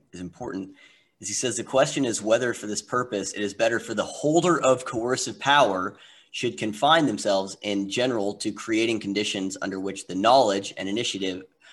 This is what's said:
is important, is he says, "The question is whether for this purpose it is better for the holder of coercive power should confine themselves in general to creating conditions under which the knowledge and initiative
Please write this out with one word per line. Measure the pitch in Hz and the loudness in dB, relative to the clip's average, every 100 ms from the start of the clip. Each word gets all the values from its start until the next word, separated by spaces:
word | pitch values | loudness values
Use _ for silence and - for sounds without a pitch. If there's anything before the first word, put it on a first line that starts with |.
| _ | _
is | 87 | -12
important, | 90 - 120 95 95 - - _ _ _ | -12 -10 -8 -8 -10 -14 -20 _ _ _
is | - | -8
he | |
says, | 104 127 117 | -2 -2 -2
"The | 110 | 0
question | 131 143 151 127 | 2 2 2 0
is | 101 | 0
whether | 104 117 123 | 2 2 2
for | 110 107 | -2 -6
this | 101 | -6
purpose | - 123 123 104 90 | -2 -2 -2 -4 -4
it | 101 | -4
is | 101 | -4
better | - 113 113 | 0 0 0
for | - | -2
the | 104 92 | -4 -4
holder | - 147 165 180 160 | -2 2 4 4 4
of | 131 127 - | 4 2 0
coercive | 120 123 127 - 107 | -4 -2 -2 -4 -2
power | 139 143 117 92 95 - - - _ | 4 6 6 2 -4 -8 -20 -20 _
should | - 123 - | -6 -4 -2
confine | 110 107 143 165 143 | -6 0 4 4 4
themselves | 104 107 98 95 - | 0 0 0 -2 -6
in | 104 101 98 | -4 -2 -2
general | 107 127 117 101 104 | 0 0 0 -2 -4
to | 110 | -6
creating | 104 - 110 113 110 | -6 -2 0 2 0
conditions | 98 98 104 101 95 - | -2 -2 -2 -4 -4 -4
under | 95 95 | -6 -4
which | 95 95 - | -6 -8 -8
the | 90 | 2
knowledge | 107 135 113 98 101 - | 6 6 6 2 -4 -8
and | 95 | -6
initiative | 104 120 98 95 90 - _ - | -4 -4 -4 -4 -6 -12 _ -20